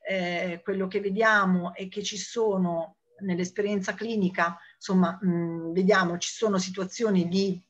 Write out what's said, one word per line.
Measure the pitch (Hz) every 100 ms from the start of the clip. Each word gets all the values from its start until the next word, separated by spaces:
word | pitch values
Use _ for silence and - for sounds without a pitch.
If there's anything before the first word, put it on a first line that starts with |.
| -
eh, | 190 175 175 180 170
quello | - 190 190
che | 202
vediamo | 202 196 220 214 190 180 175
è | - 190
che | 208
ci | 202 208
sono, | - 233 220 190 180 170 160 _ _ -
nell'esperienza | 196 175 180 - 202 208 190
clinica, | 196 220 220 180 185 170 180 - _
insomma, | - 185 175 185
mm, | 185 170 170 165 165
vediamo | 170 190 202 175 175
ci | -
sono | - 220 196
situazioni | 185 - 185 - 226 185 170
di | 185 196 180 _